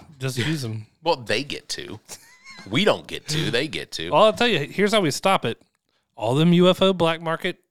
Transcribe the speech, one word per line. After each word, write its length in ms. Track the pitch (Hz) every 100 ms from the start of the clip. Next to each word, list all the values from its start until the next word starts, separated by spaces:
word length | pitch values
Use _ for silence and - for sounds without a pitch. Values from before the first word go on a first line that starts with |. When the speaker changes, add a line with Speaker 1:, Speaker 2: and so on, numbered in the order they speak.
| - -
Speaker 1:
just 200 | 131 127
use 260 | 143 160
'em. 220 | 117 110 107 _
Speaker 2:
Well, 140 | 160 147
they 260 | 110 110
get 240 | 143 - -
to. 300 | - - - - - - _ - - -
We 160 | 117 202
don't 220 | 101 76
get 200 | 80 -
to. 200 | 151 104
They 180 | 113 151
get 240 | 82 69
to. 180 | - 82
Speaker 1:
Well, 100 | 147 220
I'll 80 |
tell 140 | 208 240
you, 120 | 170
here's 340 | 147 - 202
how 80 | 214
we 80 | 165
stop 360 | - 190 196 123
it. 140 | - _ _ _ _ _ -
All 200 | 110 135
them 180 | 170
U 160 | 175 180
F 100 | 180
O 100 | 190
black 260 | 185 165 165
market 380 | 165 165 185 - _